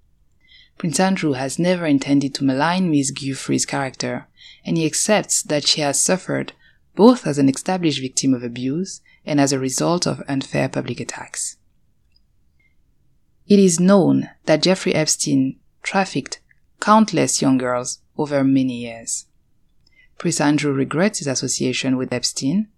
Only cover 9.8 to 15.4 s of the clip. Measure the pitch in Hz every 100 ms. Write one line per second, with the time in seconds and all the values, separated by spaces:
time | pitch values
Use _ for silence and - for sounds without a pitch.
9.8 | 156 175 156 135 - 139 - - 131 139
10.8 | 127 117 120 - - - - - _ _
11.8 | _ _ _ _ _ _ _ _ _ _
12.8 | _ _ _ _ _ _ - 202 190 165
13.8 | 180 202 151 135 - - - 156 170 185
14.8 | - - 156 - 156 139